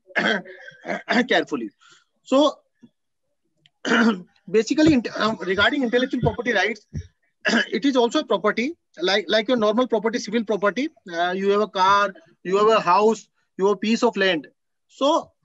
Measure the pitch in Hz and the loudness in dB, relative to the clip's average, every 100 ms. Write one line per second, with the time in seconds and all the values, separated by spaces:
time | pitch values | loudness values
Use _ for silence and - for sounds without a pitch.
0 | _ - - 202 - - - - - 85 | _ -4 -2 -2 -6 -20 -20 -18 -10 -8
1 | - 214 240 190 147 143 110 _ _ _ | -2 0 2 0 0 -6 -8 _ _ _
2 | _ _ - 262 302 - _ _ - _ | _ _ 0 2 2 0 _ _ -20 _
3 | _ _ _ _ _ _ _ _ - 233 | _ _ _ _ _ _ _ _ -2 2
4 | 233 196 180 _ - 190 226 285 311 277 | 2 0 -6 _ -2 -2 0 2 4 4
5 | 214 - 214 220 175 190 214 294 247 240 | 0 -4 -4 -4 -4 0 0 0 -2 -2
6 | 262 254 226 214 240 214 196 233 _ - | -2 -2 -2 -2 -4 -2 -2 -4 _ -14
7 | - _ _ _ - 226 - 220 269 262 | -14 _ _ _ -2 -2 -2 -2 0 2
8 | 240 302 294 202 202 202 247 339 _ - | 0 0 -2 -2 -2 -2 -4 -8 _ -8
9 | 180 202 - 214 214 254 214 214 254 220 | -2 -2 0 -2 0 0 0 0 0 0
10 | 220 220 - 220 220 208 202 214 302 _ | -2 -6 -4 -6 -4 -2 -2 -2 -6 _
11 | - 170 175 185 196 202 208 196 190 202 | -10 -4 -4 -2 0 0 0 0 2 2
12 | 202 190 _ _ 180 196 214 220 170 185 | 0 -4 _ _ -4 2 4 4 4 2
13 | 214 214 - _ _ - 190 196 214 226 | 2 0 -6 _ _ -2 0 0 0 2
14 | 240 208 196 170 131 _ _ _ _ - | 0 2 0 0 -4 _ _ _ _ -2
15 | 269 320 - _ | 0 0 -2 _